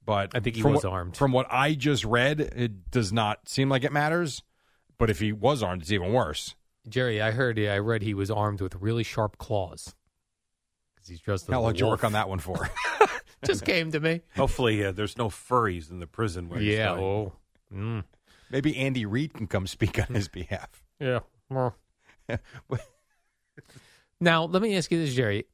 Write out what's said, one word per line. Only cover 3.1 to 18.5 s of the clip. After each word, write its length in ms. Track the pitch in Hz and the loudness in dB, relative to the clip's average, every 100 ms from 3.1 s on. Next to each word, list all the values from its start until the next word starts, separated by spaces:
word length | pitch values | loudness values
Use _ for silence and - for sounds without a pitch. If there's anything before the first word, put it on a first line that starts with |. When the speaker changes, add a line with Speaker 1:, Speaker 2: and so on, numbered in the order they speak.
Speaker 1:
not 340 | 113 107 107 - | 2 0 -2 -6
seem 220 | - 135 | 0 2
like 160 | 135 139 | 2 2
it 80 | |
matters. 500 | 147 151 165 170 - - _ _ _ _ _ | 0 0 0 -2 -6 -16 _ _ _ _ _
But 120 | 113 | 2
if 100 | 101 | 2
he 100 | 107 | 0
was 320 | 107 113 143 | 2 2 2
armed, 200 | 101 90 | 0 -2
it's 80 | 78 | -2
even 180 | 101 90 | -2 2
worse. 420 | 120 120 - - - _ _ - | 0 0 -4 -10 -14 _ _ -6
Speaker 2:
Jerry, 360 | 123 127 107 | -2 0 0
I 100 | 110 | 0
heard, 260 | 113 131 110 | 2 0 2
I 200 | 104 101 | 2 2
read 240 | 104 113 | 2 0
he 120 | 104 | 0
was 160 | 101 98 | -2 -2
armed 300 | 107 104 101 | 0 0 -2
with 160 | 95 90 | -6 -4
really 280 | 101 117 | -2 -2
sharp 340 | 110 - 107 - | -2 -2 -2 -4
claws. 580 | - 107 90 82 - - _ _ _ _ _ _ _ _ _ _ | -4 -4 -4 -10 -18 -20 _ _ _ _ _ _ _ _ _ _
'Cause 100 | - | -18
he's 120 | 87 | -10
dressed 220 | - 98 - | -2 -2 0
as 60 | |
Speaker 1:
How 60 | 131 | 2
Speaker 2:
a 20 | |
Speaker 1:
long 120 | 113 | 2
did 60 | 110 | 4
you 40 | 101 | 2
Speaker 2:
wolf. 140 | 110 | 2
Speaker 1:
work 40 | |
on 100 | 113 | 0
that 140 | 104 95 | 0 -2
one 100 | 95 | -4
for? 280 | 85 90 - - 1017 740 427 | -4 -4 -4 -4 -6 2 2
Speaker 2:
<laughs> 380 | - - - - | 2 -12 -10 -2
Just 180 | - | -2
came 280 | - 185 160 | 0 0 0
to 80 | 156 | 0
me. 220 | 156 165 - - | 0 -2 -4 0
Speaker 3:
Hopefully, 480 | 135 - 123 104 | 0 4 2 2
uh, 80 | 101 | 0
there's 260 | 95 104 - | -2 -6 -2
no 100 | 113 | -4
furries 600 | - - 123 110 87 78 | -4 0 2 2 -2 -8
in 80 | 90 | -14
the 80 | 85 | -12
prison 420 | - 110 90 85 | -4 -4 -4 -8
where 100 | 85 | -2
he's 180 | 104 104 | 0 2
Speaker 2:
Yeah, 160 | 110 90 | 2 0
Speaker 3:
going. 80 | |
Speaker 2:
oh. 300 | 95 101 101 - _ _ _ | 0 -2 -4 -10 _ _ _
Mm. 320 | 95 107 113 - _ _ - | -8 -6 -6 -8 _ _ -20
Speaker 1:
Maybe 260 | _ | _